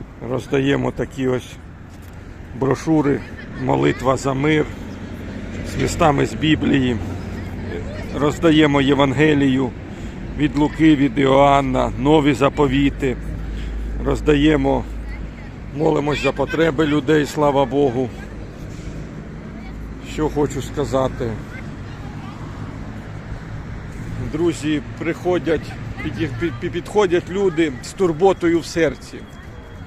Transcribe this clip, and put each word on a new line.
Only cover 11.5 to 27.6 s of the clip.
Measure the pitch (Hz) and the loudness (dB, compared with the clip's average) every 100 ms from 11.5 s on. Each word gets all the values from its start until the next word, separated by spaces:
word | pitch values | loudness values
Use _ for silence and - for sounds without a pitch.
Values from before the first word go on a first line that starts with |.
| 139 135 127 120 104 | 6 4 2 0 2
нові | 135 156 143 | 4 6 6
заповіти. | 113 139 151 143 135 139 - 135 120 - - - - - - - - | 4 4 4 4 4 2 2 -2 -2 -6 -8 -6 -6 -6 -6 -6 -4
Роздаємо, | 139 135 151 147 151 151 135 131 107 - - - - - - - - 139 | -2 0 4 6 6 4 4 0 -2 -8 -10 -10 -10 -12 -14 -14 -10 0
молимось | 160 151 147 139 | 2 4 2 0
за | 135 | 0
потреби | 135 135 151 165 143 156 | 0 0 2 2 2 2
людей, | 147 135 151 139 | 2 4 2 2
слава | 156 147 139 | 2 2 4
Богу. | 127 139 139 117 123 - - - - - - - - - - - - - - - - - - - - | 2 2 2 2 -4 -6 -12 -12 -12 -12 -12 -12 -12 -10 -12 -12 -14 -14 -12 -12 -12 -12 -12 -12 -8
Що | - 156 | -2 0
хочу | 143 143 139 | 2 0 -2
сказати. | - - 127 131 131 - 120 107 - - - - - - - - - - - - - - - - - - - - - - - - - - - - 117 | -6 -4 0 0 0 -2 -4 -6 -10 -12 -12 -12 -12 -12 -12 -12 -12 -12 -12 -10 -10 -10 -10 -12 -12 -12 -10 -10 -10 -10 -10 -10 -10 -10 -8 -6 -4
Друзі, | 156 175 147 147 147 117 110 | 0 0 0 0 -2 -4 -6
приходять, | 156 - 175 180 143 151 - - - - | -4 -2 0 0 2 -2 -2 -10 -10 -8
піді-, | 160 147 156 - | -6 -4 -4 -2
пі-, | 165 - | -4 -4
пі-, | 175 | -6
підходять | 170 - 208 196 170 160 | -6 -2 2 4 2 0
люди | 185 196 156 | 0 2 2